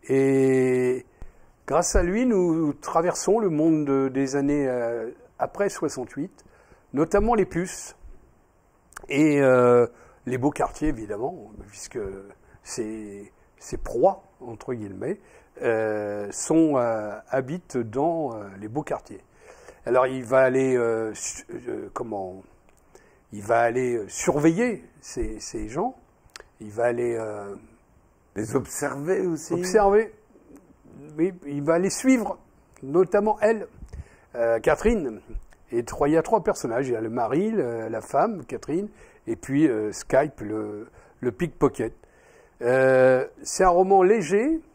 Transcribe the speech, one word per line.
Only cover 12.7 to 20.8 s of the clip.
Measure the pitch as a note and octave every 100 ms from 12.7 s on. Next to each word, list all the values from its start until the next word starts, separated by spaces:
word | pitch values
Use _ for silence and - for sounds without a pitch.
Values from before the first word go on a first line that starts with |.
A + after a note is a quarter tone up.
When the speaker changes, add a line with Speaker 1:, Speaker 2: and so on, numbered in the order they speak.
| - G#2+ A2 G#2 G2+ G2+ _ _ _
Speaker 1:
ces | - -
proies, | - A#2 E3+ F#3+ _ _
entre | A#2+ A2+ -
guillemets, | A#2+ G#2 F#2+ A#2+ G#3 _ - _ -
euh, | B2+ A2 A2 G#2+ G#2 G#2 G2+
sont, | - - D#3+ D#3+ C#3
euh, | A#2+ A2 G#2+ G2+ -
habitent | C3+ B2+ F3+ _ B2+
dans, | A2+ B2 D#3+ E3 D3
euh, | A2 G2+ G2
les | G#2+
beaux | A#2+
quartiers. | D3 C3 - - _ _ - - - - -
Alors, | B2 C3
il | C3 A#2
va | C3
aller, | C3 C3 C3
euh, | B2+